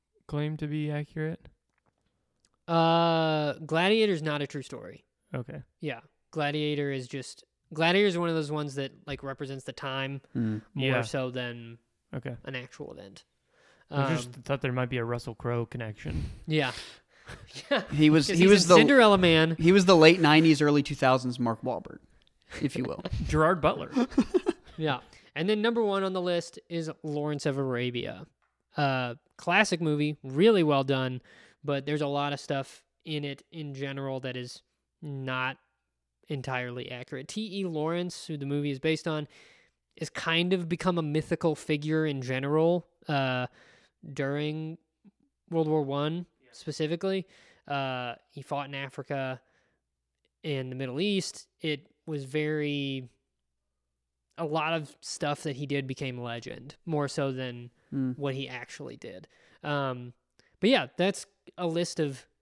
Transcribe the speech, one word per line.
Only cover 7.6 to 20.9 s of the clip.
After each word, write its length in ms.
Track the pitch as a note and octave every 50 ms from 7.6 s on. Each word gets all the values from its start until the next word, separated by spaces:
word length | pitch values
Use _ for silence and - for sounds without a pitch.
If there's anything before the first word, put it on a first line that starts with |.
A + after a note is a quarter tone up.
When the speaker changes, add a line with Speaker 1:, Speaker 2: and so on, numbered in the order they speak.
| _ - D#3
Speaker 2:
Gladiator 340 | D3+ E3 E3+ F3+ G3 G#3 G3+
is 100 | E3+ E3+
one 120 | E3+ E3+
of 60 | E3
those 160 | D#3+ D3+ C#3+
ones 240 | D3+ D3+ D3 C#3+ C3+
that, 160 | C#3 C3+ C3 - - - D3
like, 160 | C#3 C3 -
represents 400 | C3+ C3+ - D3 C3+ C#3 C3 -
the 80 | - C3
time 480 | - - C3+ C3 C3+ C3+ C3+ C#3 C#3 _ - -
Speaker 3:
Mm. 260 | B2 A#2 A2 G#2+ G#2+ - _ -
Speaker 2:
more 140 | C3 C3 C3+
Speaker 1:
Yeah. 140 | C3 A#2+
Speaker 2:
so 300 | A#2 A2 - C#3 C3 B2+
than 480 | B2 B2+ B2 A#2+ A#2+ A#2+ A#2 A#2 A#2 - _ _ _ _ _ - -
Speaker 1:
Okay. 220 | B2 - C#3 A#2+ A#2+ -
Speaker 2:
an 100 | - C3+
actual 360 | B2 B2 - - - - -
event. 320 | - - F#2+ G2 - - - _ _ _ _ _ _ _ _ _ _ _ _ -
Speaker 1:
I 240 | D3 C#3+ C#3 C3+ D#3+
just 120 | D3+ A#2+ B2 C3 -
Speaker 2:
Um, 60 | -
Speaker 1:
thought 180 | - C#3+ C3
there 100 | - C3
might 180 | B2 B2+ B2+ A#2+
be 80 | B2+ B2
a 40 | A#2
Russell 320 | A#2 A#2+ A#2+ - A#2+ A2+
Crowe 300 | - - A#2+ A#2+ A#2+ A#2
connection. 600 | - - B2 A2+ A2 G#2 - - - - - - - - - -
Speaker 2:
Yeah. 260 | - D#3 D#3 C#3 B2 - -
<laughs> 40 | - - - - _ _ _ _ - - - - - - - - - -
Yeah. 140 | C#4 A3+ - -
Speaker 3:
He 180 | - D3 D#3 D3+
was, 180 | D3+ D#3+ C#3 -
Speaker 2:
'Cause 100 | F#3+ E3+
Speaker 3:
he 40 | F3+
Speaker 2:
he's 60 | F#3+
Speaker 3:
was 120 | G#3 F#3+ D#3+
Speaker 2:
in 60 | E3+
Speaker 3:
the 60 | F3+
Speaker 2:
Cinderella 420 | G#3 A3 A3+ C#4+ C4 A3+ G#3+ G3+ F#3
Man. 380 | F3+ E3+ D#3+ D#3+ D#3+ E3 E3 -
Speaker 3:
he 140 | D#3+ E3+
was 140 | F#3+ G3+ F3+
the 100 | F#3 F#3+
late 240 | E3 D#3 D#3+ E3+ F#3
nineties, 420 | D#3+ D3 D3+ D#3+ D#3+ D#3+ D3+ C#3
early 220 | D3+ D3 D3 D3 C#3+
two 120 | -